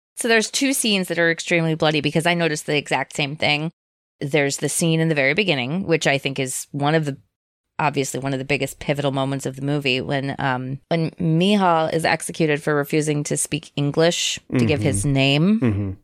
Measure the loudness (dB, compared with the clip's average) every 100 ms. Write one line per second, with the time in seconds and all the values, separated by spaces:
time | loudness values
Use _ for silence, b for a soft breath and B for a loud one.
0 | _ -6 2 2 2 0 0 0 0 0
1 | 0 0 0 0 0 0 2 0 2 2
2 | 0 0 2 2 0 -2 -2 -2 0 -2
3 | -4 -4 -4 -2 0 0 -2 -8 _ _
4 | _ -10 -2 0 0 0 -2 0 2 2
5 | 2 2 2 2 0 0 -2 -4 0 0
6 | 2 0 -2 -4 -4 -6 -8 -4 2 2
7 | 0 -6 _ _ _ _ _ -2 -2 0
8 | -4 -4 -4 -4 -2 -2 -2 -6 -4 0
9 | 0 0 -2 -2 -6 -6 -2 0 0 0
10 | 0 -2 -2 -2 -2 -2 -4 -10 -4 -2
11 | -2 -2 0 2 4 4 4 2 2 0
12 | 0 -2 -4 -2 0 0 0 -2 0 0
13 | 0 -2 -2 -4 -4 -6 -6 -4 -2 2
14 | 2 2 -2 -4 -4 0 2 2 0 0
15 | 0 2 4 4 4 2 2 0 -4 -6